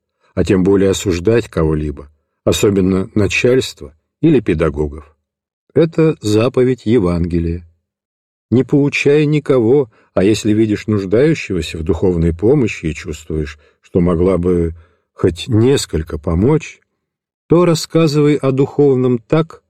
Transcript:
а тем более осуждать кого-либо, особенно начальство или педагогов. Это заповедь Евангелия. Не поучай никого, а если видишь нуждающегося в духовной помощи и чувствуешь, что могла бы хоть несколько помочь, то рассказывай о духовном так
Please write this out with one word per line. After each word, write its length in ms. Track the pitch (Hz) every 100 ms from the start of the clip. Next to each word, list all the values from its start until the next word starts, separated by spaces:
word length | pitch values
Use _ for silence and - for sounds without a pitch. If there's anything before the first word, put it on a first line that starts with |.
| _ _ _
а 80 | -
тем 220 | 87 95
более 260 | 92 98 98
осуждать 580 | 92 104 87 90 117 113
кого-либо, 640 | 87 78 76 76 71 73 _ _ _
особенно 640 | 107 104 110 98 92 95 95
начальство 800 | 107 95 - 123 131 - - 73 _ _ _
или 200 | 156 135
педагогов. 760 | 107 80 80 73 76 76 - _ _ _ _ _ _
Это 420 | - 165 165 160 143
заповедь 680 | 107 104 123 131 127 123 107
Евангелия. 800 | 120 87 87 87 85 85 85 85 _ _ _ _ _ _ _ -
Не 140 | 117
поучай 640 | 127 147 143 - 143 147 147
никого, 640 | 151 - 131 110 143 123 _ _
а 120 | -
если 280 | 95 107 107
видишь 360 | 107 110 101 -
нуждающегося 920 | 107 95 107 151 160 - 92 78 82
в 60 |
духовной 500 | 80 87 95 87 85
помощи 520 | 85 104 151 107 - -
и 80 |
чувствуешь, 680 | - 90 78 - 78 76 76 _ _
что 200 | _ 92
могла 380 | 87 82 90 90
бы 360 | 87 87 82 80 _ _ _
хоть 340 | - 98 85 -
несколько 720 | 110 120 135 - 82 80 78
помочь, 640 | 90 85 117 156 - - _ _ _ _ _ _ -
то 160 | 165
рассказывай 680 | 175 156 - 160 165 147 147
о 160 | 147 135
духовном 680 | 135 143 - 143 127 127 120
так 440 | - 156 160 -